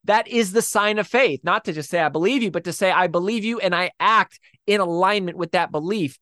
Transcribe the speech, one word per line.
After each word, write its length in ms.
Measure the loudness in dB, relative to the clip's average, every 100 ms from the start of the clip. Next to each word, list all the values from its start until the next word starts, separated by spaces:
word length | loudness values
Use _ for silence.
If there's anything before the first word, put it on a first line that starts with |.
| 2
That 220 | 0 2
is 240 | -2 0
the 120 | 0
sign 340 | 0 0 0 0
of 80 | 0
faith, 360 | 2 2 0
not 220 | -2 -2 -2
to 60 |
just 200 | -8 -4
say, 80 | 0
"I 100 | 0
believe 320 | 0 0 0
you," 80 | -2
but 140 | -4
to 100 | -6
say, 160 | -2 0
"I 160 | 2 2
believe 380 | 0 -2 -2
you," 160 | -4 -2
and 160 | -2 0
I 160 | -2 _
act 400 | 2 4 2 -8 _ _ 0
in 160 | 0
alignment 560 | 2 2 2 2 -2 -6
with 140 | -2
that 200 | 0 0
belief. 460 | -4 -4 -2 -4 -6